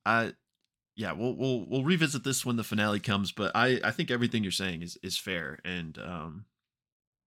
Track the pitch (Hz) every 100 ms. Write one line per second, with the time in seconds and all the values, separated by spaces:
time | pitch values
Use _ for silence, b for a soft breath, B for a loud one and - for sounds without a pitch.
0 | 98 117 113 - _ _ _ _ _ -
1 | 101 78 123 123 131 123 92 127 135 180
2 | 156 147 135 131 127 117 107 107 107 104
3 | 104 101 95 - 98 - 123 123 104 -
4 | 170 123 120 117 101 - 95 82 85 -
5 | 92 - - 90 76 76 - 90 82 76
6 | 53 87 80 80 107 _ _ _ _ _
7 | _ _